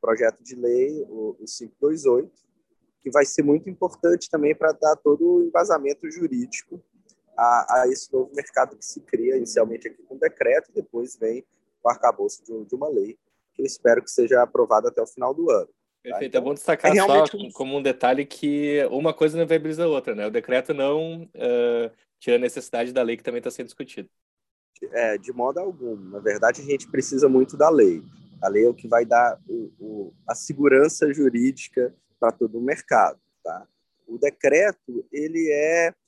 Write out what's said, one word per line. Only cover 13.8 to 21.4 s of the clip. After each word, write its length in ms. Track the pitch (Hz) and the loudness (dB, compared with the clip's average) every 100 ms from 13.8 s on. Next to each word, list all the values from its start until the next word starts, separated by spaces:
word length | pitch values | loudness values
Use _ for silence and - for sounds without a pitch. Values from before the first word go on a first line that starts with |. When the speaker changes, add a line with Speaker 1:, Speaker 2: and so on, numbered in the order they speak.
| 123 117 | 2 2
Speaker 1:
que 120 | - | 0
seja 280 | - 117 127 | -2 2 4
aprovada 500 | 123 - 117 110 120 | 2 2 2 2 2
até 120 | 120 | -4
o 40 | 113 | -6
final 260 | - 127 | -4 -6
do 160 | 147 170 | -2 0
ano. 160 | 113 87 | 0 -2
Tá? 440 | _ _ _ 123 | _ _ _ -12
Speaker 2:
Perfeito. 200 | 101 131 | -8 -4
Speaker 1:
Então, 100 | 127 | -4
Speaker 2:
É 20 | |
bom 100 | 123 | -4
destacar 360 | 143 - 156 151 | -6 -4 0 2
Speaker 1:
é 20 | |
realmente 360 | 190 196 143 151 | 4 6 6 4
Speaker 2:
só 80 | - | 0
Speaker 1:
um 120 | 123 | -12
Speaker 2:
como 280 | - 135 139 | -8 -6 -2
um 40 | |
detalhe 440 | 139 127 123 131 139 | -2 0 0 0 -2
que 600 | - 147 147 147 147 139 | -6 -4 -2 -2 0 0
uma 240 | 131 160 | 0 -2
coisa 240 | 156 156 160 | 0 0 0
não 60 | |
inviabiliza 400 | 160 160 151 156 | 0 0 -2 -4
a 40 | 170 | -2
outra, 260 | 143 127 | -2 -4
né? 120 | 104 104 | -6 -4
O 40 | |
decreto 440 | 113 107 127 127 | -4 -2 -2 -2
não, 520 | 147 135 151 160 165 165 | -2 0 -2 -4 -10 -16
eh, 580 | - | -6